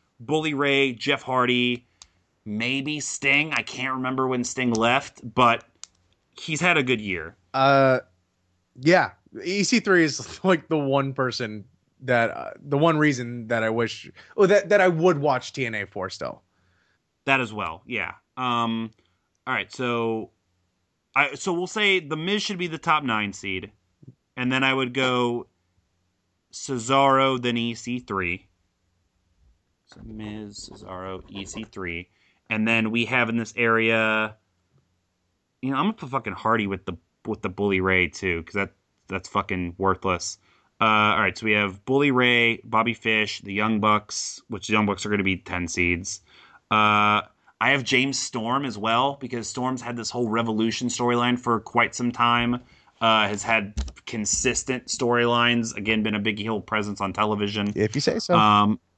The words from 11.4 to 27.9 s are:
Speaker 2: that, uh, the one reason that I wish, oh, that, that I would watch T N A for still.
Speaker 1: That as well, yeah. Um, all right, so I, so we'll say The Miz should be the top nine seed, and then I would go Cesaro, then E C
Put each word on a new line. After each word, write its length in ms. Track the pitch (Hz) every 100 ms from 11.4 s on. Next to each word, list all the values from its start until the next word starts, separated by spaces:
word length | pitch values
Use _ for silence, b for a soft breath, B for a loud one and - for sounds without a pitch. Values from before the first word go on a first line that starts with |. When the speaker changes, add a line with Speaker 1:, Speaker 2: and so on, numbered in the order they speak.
| 113 107 - _ _ _
Speaker 2:
that, 280 | 131 120 113
uh, 200 | - - -
the 140 | 143 143
one 220 | 165 156
reason 500 | 151 123 120 120 110
that 140 | 113
I 80 | 110
wish, 380 | 113 113 - - - B -
oh, 80 | 185
that, 220 | 202 185
that 140 | 208
I 40 | 185
would 300 | 160 180 147
watch 360 | 147 127 -
T 100 | -
N 100 | 120
A 120 | 107 98
for 240 | 104 92
still. 320 | - 64 - _ _ _ _ _ _ _ _
Speaker 1:
That 160 | 139 135
as 140 | 113
well, 280 | 104 85 85 -
yeah. 260 | 113 87 - _ -
Um, 540 | 127 117 113 113 113 _ _ _ _ _ -
all 80 |
right, 180 | 117 92
so 580 | - 123 117 113 110 98 _ _ _ _ _ _ _ _
I, 200 | 135 143 135
so 180 | 196
we'll 120 | 175 180
say 340 | 220 202 190
The 160 | 147 156
Miz 260 | 175 208
should 160 | 202 180
be 80 | 175
the 100 | 160
top 240 | 170 156
nine 300 | 135 110 104
seed, 400 | - 101 92 101 _ _ _ - - _ -
and 160 | 123
then 100 | 131
I 120 | 135
would 180 | 135 127
go 540 | 127 127 123 120 120 - _ _ _ _ _ _ _ _ _ _
Cesaro, 880 | - - 127 113 139 139 135 135 131
then 160 | 120 117
E 180 | 117
C 240 | 110 123